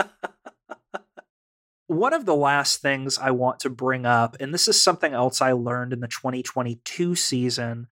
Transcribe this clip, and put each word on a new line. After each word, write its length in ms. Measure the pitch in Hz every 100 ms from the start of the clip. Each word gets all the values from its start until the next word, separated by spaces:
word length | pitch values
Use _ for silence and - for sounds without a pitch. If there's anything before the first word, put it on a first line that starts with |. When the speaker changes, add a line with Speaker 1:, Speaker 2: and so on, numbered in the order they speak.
| -
Speaker 1:
<laughs> 1800 | _ - _ - - - - _ - _ - - _ _ _ _ _ -
Speaker 2:
One 260 | 165 247
of 120 | 320 202
the 100 | 147
last 460 | 139 143 135 -
things 360 | 139 135 135 -
I 140 | 131
want 280 | 123 123 127
to 100 | 135
bring 360 | 120 127 127 120
up, 320 | 117 117 -
and 140 | 139
this 140 | 165 226
is 140 | 202
something 320 | - 170 156
else 280 | 123 127 -
I 100 | 131
learned 420 | 123 120 123 123
in 60 | 123
the 80 | 120
twenty 360 | - 127 127
twenty-two 720 | - 131 120 117 - - 175 175
season. 720 | - 131 123 120 117 117 120